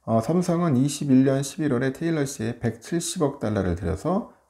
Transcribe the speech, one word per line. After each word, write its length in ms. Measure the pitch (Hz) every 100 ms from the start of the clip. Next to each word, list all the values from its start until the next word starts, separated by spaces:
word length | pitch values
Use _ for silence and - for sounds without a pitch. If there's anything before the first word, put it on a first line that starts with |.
어, 180 | - 113
삼성은 560 | 113 180 175 170 170 127
이십일 480 | 143 - 143 131
년 200 | 135 135
십일월에 480 | 139 - 151 120 131
테일러시에 640 | 131 165 160 139 - 113 120
백칠십억 800 | 117 - - 170 - 180 143 -
달러를 380 | 110 104 92 85
들여서, 560 | 87 85 156 196 240 -